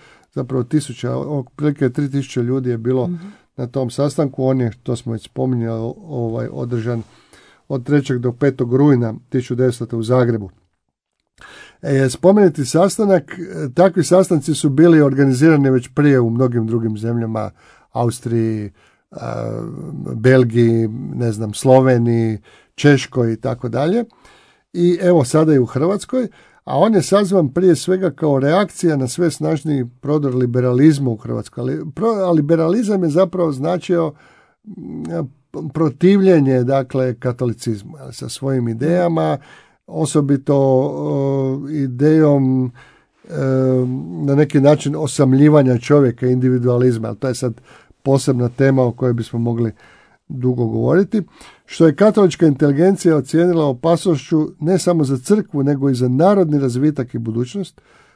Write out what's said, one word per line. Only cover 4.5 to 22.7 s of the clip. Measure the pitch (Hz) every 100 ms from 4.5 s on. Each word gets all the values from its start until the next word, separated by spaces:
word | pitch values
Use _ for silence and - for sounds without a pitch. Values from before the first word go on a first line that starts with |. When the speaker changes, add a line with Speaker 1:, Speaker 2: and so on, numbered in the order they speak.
| 131
Speaker 1:
je, | 120 -
to | - 120
smo | 120
već | 110 -
spominjali, | - 131 123 113 113 113 214
ovaj, | 175 139 117 117 120
održan | 139 123 120 113 117 110 _ _ _ _ _ -
od | 139
trećeg | 123 147 135 127
do | 123
petog | 123 143 131 123 123
rujna | 147 127 117 117 _
tisuću | 131 123 123
devetstote | 127 123 113 117
u |
Zagrebu. | 110 127 120 113 95 _ _ _ _ _ _ _ _ _ - - - _
E, | 160 135 131
spomenuti | - 180 208 190 151 131
sastanak, | 156 190 - 208 185 -
e, | 185 180 170 147
takvi | 123 185 180
sastanci | 143 180 185 160 -
su | 147 151
bili | 135 170 160
organizirani | 143 135 139 127 160 151 139
već | 131 123
prije | - 147 135
u | 117
mnogim | 117 127 120 110
drugim | 117 110 107
zemljama, | 113 117 113 110 101 - _ _ _
Austriji, | 117 120 113 117 117 113 110 104 - _ _ _
e, | - 60 57 55 55 55 - - - - 120
Belgiji, | 123 131 120 113 117 113 113 117 151
ne | 131 117
znam, | 107 110
Sloveniji, | 101 131 131 131 123 120 117 113 107 _ _ _